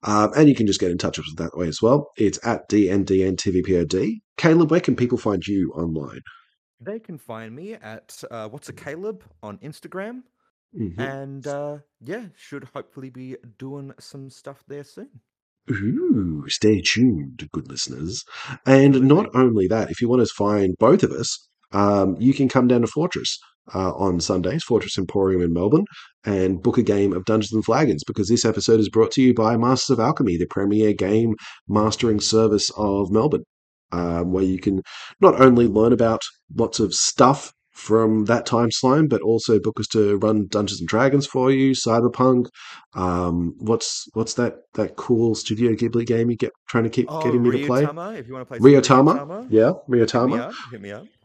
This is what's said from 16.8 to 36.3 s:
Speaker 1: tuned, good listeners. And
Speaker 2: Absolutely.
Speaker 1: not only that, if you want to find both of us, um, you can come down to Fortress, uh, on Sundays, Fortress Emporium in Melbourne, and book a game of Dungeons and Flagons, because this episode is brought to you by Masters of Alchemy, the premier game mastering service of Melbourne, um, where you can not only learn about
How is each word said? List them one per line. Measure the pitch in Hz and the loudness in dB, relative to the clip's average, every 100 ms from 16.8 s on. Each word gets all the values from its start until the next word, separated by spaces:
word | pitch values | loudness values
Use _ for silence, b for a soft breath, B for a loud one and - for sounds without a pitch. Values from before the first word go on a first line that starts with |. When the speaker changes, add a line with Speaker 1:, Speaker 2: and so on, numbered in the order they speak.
Speaker 1:
tuned, | 82 110 127 90 69 62 76 | 0 2 2 0 -6 -14 -12
good | 80 65 | -12 -12
listeners. | 65 - 65 80 120 - B B 131 - | -12 -12 -8 -10 -10 -14 B B -8 4
And | 135 139 | 8 8
Speaker 2:
Absolutely. | 131 135 151 | 6 6 4
Speaker 1:
not | 214 | 4
only | 127 127 110 92 | 2 2 2 0
that, | 110 98 | 0 -2
if | - | -4
you | 117 | 0
want | 127 110 | 2 0
to | |
find | - 101 104 95 90 | 0 0 2 0 2
both | 113 185 | 4 4
of | - | 2
us, | 67 - - _ _ _ | -2 -8 -10 _ _ _
um, | 98 101 101 95 90 | 0 2 2 0 2
you | 123 | 2
can | 135 131 | 2 2
come | 131 123 | 2 4
down | 123 | 2
to | 113 | 2
Fortress, | - 170 - - - b b _ | -2 -4 -4 -8 -10 b b _
uh, | 92 92 | -4 -4
on | - 95 90 | -2 -2 -2
Sundays, | 82 95 90 147 | -2 -2 -2 -4
Fortress | - 113 95 - | 0 -2 -2 -6
Emporium | 92 101 95 92 | -4 -2 0 2
in | 87 | 0
Melbourne, | 85 98 151 208 B B _ | 0 2 2 0 B B _
and | - 98 92 92 | -4 -2 0 0
book | 120 120 | 0 0
a | |
game | 104 101 101 | 0 2 0
of | 90 | -2
Dungeons | 95 110 104 | -2 -2 0
and | 110 | -4
Flagons, | 107 120 151 78 | 0 0 2 0
because | - 107 95 | -4 -4 0
this | 117 | 2
episode | 113 107 101 113 | 2 0 2 2
is | 104 | 2
brought | 110 110 | 2 2
to | - | 4
you | 127 | 2
by | 117 110 113 | 4 2 2
Masters | 120 127 - | 2 0 0
of | 120 | 0
Alchemy, | 113 160 123 85 | 0 0 0 0
the | 85 | -4
premier | - 98 107 107 | -4 0 2 2
game | 98 95 107 117 110 B B - | 0 0 0 0 -4 B B -2
mastering | 104 107 - 120 107 | 0 0 0 0 0
service | - 110 113 104 - - | 0 2 4 2 -2 -4
of | 104 98 98 | -2 -2 0
Melbourne, | 104 139 - - _ _ _ _ | 2 2 -2 -6 _ _ _ _
um, | 87 87 85 87 | -6 -4 -2 -2
where | 90 | 0
you | 95 92 | 0 -2
can | 101 95 - B B B | -2 -4 -6 B B B
not | 190 - | 4 8
only | 131 120 120 | 6 8 4
learn | 101 113 | 4 4
about | 117 113 113 - | 4 2 0 -6